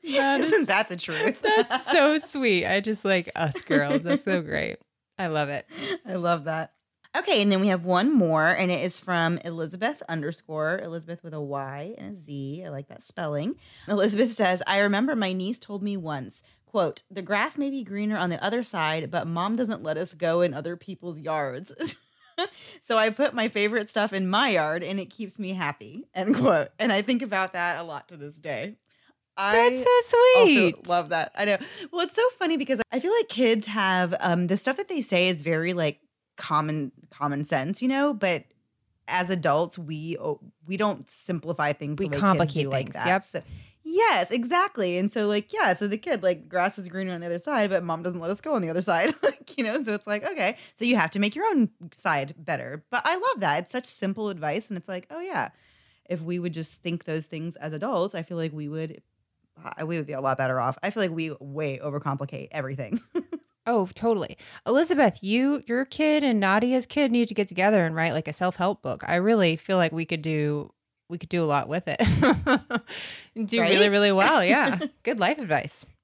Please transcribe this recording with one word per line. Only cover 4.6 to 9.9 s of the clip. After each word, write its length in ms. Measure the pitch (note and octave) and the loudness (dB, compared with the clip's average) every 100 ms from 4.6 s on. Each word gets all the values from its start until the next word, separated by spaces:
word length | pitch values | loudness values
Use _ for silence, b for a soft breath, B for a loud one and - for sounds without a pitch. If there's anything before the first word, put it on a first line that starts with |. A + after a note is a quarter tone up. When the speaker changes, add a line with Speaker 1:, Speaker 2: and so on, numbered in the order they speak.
| - - _ _ _ - | -4 -8 _ _ _ -6
Speaker 1:
I 80 | F3+ | -2
love 200 | D#3 C#3+ | -2 -2
it. 180 | C#3+ - B G4+ F#4+ A3+ | -4 -10 B -8 -8 -6
Speaker 2:
I 80 | |
love 300 | F#3 E3+ E3+ | -2 0 0
that. 280 | D3 D#3+ E3 _ _ _ _ D4+ | -2 -6 -8 _ _ _ _ -4
Okay, 260 | - C#4 | 2 2
and 80 | G3+ | 4
then 80 | F#3+ | 4
we 80 | G3+ | 2
have 160 | F#3 | 0
one 280 | F3 F3+ A#3+ | 2 2 4
more, 340 | C#4+ F3 D#3 D#3+ | 4 4 4 4
and 220 | F3+ F#3 | 2 0
it 120 | E3+ | 0
is 180 | F3 - | -2 -4
from 380 | - F3 E3 F3 | -2 0 0 -2
Elizabeth 640 | E3+ E3 D#3+ F3+ A3 | -6 -6 -8 -4 -4